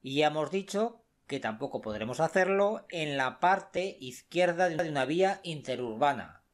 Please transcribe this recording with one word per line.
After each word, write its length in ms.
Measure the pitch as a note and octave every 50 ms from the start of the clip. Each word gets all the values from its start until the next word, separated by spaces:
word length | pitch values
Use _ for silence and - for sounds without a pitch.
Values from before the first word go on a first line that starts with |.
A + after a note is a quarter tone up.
Y 180 | _ C#3 C3+ C#3+
ya 80 | D3+ D3+
hemos 220 | D3+ D#3 D3+ D3
dicho 540 | E3+ G3 F#3+ - - G3 A3 A#3 A#3 - _ _ _ _ _ _
que 140 | C#3 C3+
tampoco 400 | - A2 A2 G#2+ - - - A#2+
podremos 400 | A2 G#2+ G#2+ G#2+ A2 A#2 B2 -
hacerlo 640 | D#3+ D#3+ - F#3+ F#3 F3+ G3 G3 G3+ G3+ A3 A3 - _
en 280 | - E3+ D#3 D3+ C#3+ C#3
la 240 | C3 B2+ B2 -
parte 560 | - F3+ F#3+ G3 F#3+ - - F3+ F3+ G3 E3 -
izquierda 680 | C3 B2+ B2 - - _ - E3+ F3+ F3 E3+ E3+ F#3 F3+
de 180 | E3 D#3 F3 E3
una 160 | D3+ C#3 C3
vía 380 | B2+ D#3 E3+ F#3+ F#3+ G3 - -
interurbana 1000 | F3 D#3+ D3 B2 - B2+ B2 B2+ A#2+ A2 A2 C#3 C#3+ C#3 A2 F2+ - - - _ _